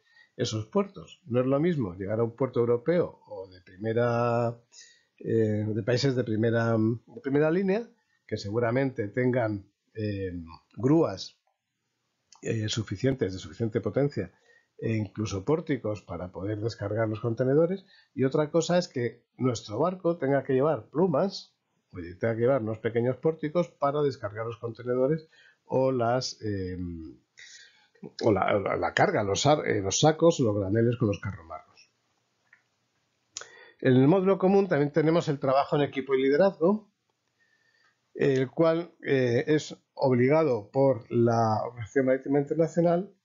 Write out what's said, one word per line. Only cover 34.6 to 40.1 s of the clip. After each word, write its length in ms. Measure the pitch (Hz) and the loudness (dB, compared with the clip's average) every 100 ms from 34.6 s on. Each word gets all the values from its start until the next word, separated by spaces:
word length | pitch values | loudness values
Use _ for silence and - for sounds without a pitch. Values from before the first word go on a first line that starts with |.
| 190 | 4
también 240 | 143 147 | 2 2
tenemos 340 | 160 151 165 156 | 2 2 2 0
el 120 | 139 | -2
trabajo 360 | 135 135 135 151 | 2 2 2 0
en 60 | |
equipo 320 | 143 139 131 | 0 -2 0
y 80 | 131 | 2
liderazgo, 680 | 135 147 196 185 170 214 - _ _ _ _ _ _ _ _ _ _ _ _ | 4 4 2 2 0 0 -4 _ _ _ _ _ _ _ _ _ _ _ _
el 360 | - 143 131 127 | 0 2 2 0
cual, 440 | - 165 165 170 _ - | 2 2 2 -4 _ 0
eh, 400 | 135 127 117 - | 2 2 2 2
es 280 | 151 - - _ | 0 -2 -16 _
obligado 800 | - 135 | -2 2